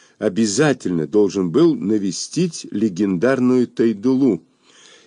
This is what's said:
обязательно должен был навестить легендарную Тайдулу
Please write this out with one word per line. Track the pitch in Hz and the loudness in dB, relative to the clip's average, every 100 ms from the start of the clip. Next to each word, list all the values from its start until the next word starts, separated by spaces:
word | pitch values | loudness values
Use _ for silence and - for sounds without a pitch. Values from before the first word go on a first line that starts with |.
| _ _ | _ _
обязательно | 104 95 110 101 151 127 95 85 73 | -4 0 0 2 2 0 -2 -2 0
должен | 104 101 98 90 | 2 2 0 0
был | 120 170 | 2 2
навестить | 143 98 110 95 - - - 180 - - | 2 -2 -2 -2 -6 -8 -4 -4 -6 -10
легендарную | 104 110 90 101 90 123 131 123 127 120 | -2 -2 0 -2 0 0 2 2 2 0
Тайдулу | - 117 101 123 131 135 87 - _ _ _ - - | 0 0 0 -2 2 2 0 -4 _ _ _ -20 -20